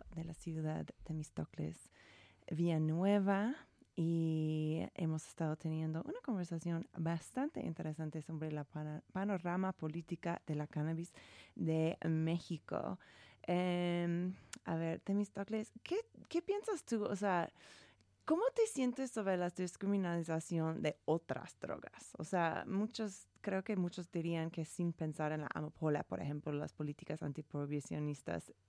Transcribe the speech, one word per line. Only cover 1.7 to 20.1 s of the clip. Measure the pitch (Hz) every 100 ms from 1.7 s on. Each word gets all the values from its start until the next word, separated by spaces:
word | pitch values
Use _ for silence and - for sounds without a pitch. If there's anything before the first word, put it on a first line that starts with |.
| 170 - - - - - - -
Villanueva, | 160 170 160 156 160 196 202 196 196 220 302 - _ - -
y | 165 170 160 156 156 156 156 160 180 -
hemos | 160 160 -
estado | - 160 156
teniendo | 160 156 160 160
una | - 453
conversación | - 202 175 165 175 165 -
bastante | - 160 170 - - 294 -
interesante | - 160 160 151 156 156
sobre | 151 160 156
la | 151
pana-, | 143 156 151 151 -
panorama | 190 202 190 175 180 190
política | - 156 160 165 175 170 170 -
de | 151
la | 147
cannabis | 151 151 165 170 - - - -
de | - 165 160 160 - 165
México. | 160 160 170 - 160 - - - 185 - - - -
Em, | - 175 180 175 175 175 170 170 180 185 - - -
a | 165
ver, | 165 165
Temístocles, | - 202 202 - 202 220 220 -
¿qué, | - 392 453 - -
qué | 330
piensas | - 415 427 370
tú? | - 226
O | 208 185
sea, | 202 180 - - - - - - _ _ -
¿cómo | 320 494
te | - 440
sientes | 277 254 247 262
sobre | - 196 180
la | 175
descriminalización | - 180 - 196 202 180